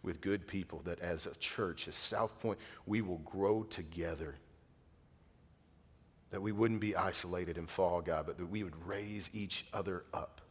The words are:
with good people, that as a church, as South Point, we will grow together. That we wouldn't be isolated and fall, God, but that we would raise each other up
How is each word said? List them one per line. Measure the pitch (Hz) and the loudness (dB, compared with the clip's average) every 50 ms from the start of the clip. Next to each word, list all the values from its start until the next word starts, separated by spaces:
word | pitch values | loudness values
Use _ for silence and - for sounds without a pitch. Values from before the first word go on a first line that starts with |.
| - | -4
with | 98 85 76 | -4 -6 -2
good | 78 98 101 101 - | 0 2 2 2 0
people, | - - 95 90 - - 78 73 | -2 -4 -4 -4 -4 -6 -6 -4
that | 87 85 - | -4 -4 -2
as | - 87 85 80 - | -2 -2 -2 -2 -2
a | 87 82 | -6 -6
church, | - - - - - 113 92 80 - - - | -4 -6 -4 -2 0 -2 -2 -2 -4 -6 -6
as | - | -2
South | - - - - 104 113 110 - - | 0 0 0 2 2 0 0 0 -2
Point, | - 113 101 - - - - - - | 0 0 0 0 -4 -16 -16 -14 -2
we | - 104 110 | 2 2 2
will | 110 92 90 82 | 4 2 0 -4
grow | 78 76 - 95 98 98 107 110 110 | -4 -6 0 4 6 6 6 4 2
together. | 110 - - 82 78 80 85 85 85 82 73 80 76 69 67 - - - - - _ - - - - - - - - - - - - - - - - - - - - - - - - - - - - - - - - | -2 -4 -6 -6 -6 -4 -2 -2 -2 -2 -2 -4 -6 -8 -10 -16 -20 -20 -20 -20 _ -20 -20 -20 -20 -20 -20 -20 -20 -20 -20 -20 -20 -20 -20 -20 -20 -20 -20 -20 -20 -20 -20 -20 -20 -20 -20 -20 -20 -20 -20 -14 -6
That | - 101 | -6 -2
we | 95 107 | 0 0
wouldn't | 107 104 113 113 113 107 | 4 6 6 6 6 4
be | 101 107 98 | 2 2 2
isolated | 90 92 95 90 - - 90 90 90 90 85 85 85 | 4 2 4 4 2 2 2 0 -2 0 -2 -2 -4
and | 82 82 | -4 -4
fall, | - - 95 87 87 87 | 4 6 6 6 6 4
God, | 82 87 82 78 76 | 2 2 0 2 0
but | 78 - - | -2 -4 -4
that | 90 | -4
we | 85 98 107 104 | -2 -2 -2 -2
would | 90 80 80 82 | -4 -6 -8 -6
raise | 87 101 101 104 104 104 104 95 - - | -4 -4 -2 -2 -4 -6 -6 -6 -6 -4
each | 107 101 95 - - - - - | -4 -2 -2 -2 -4 -4 -4 -4
other | 101 95 98 95 85 - - - | -2 -2 0 -2 -2 -4 -4 -6
up | - 78 - - - - - | -6 -6 -6 -10 -16 -20 -20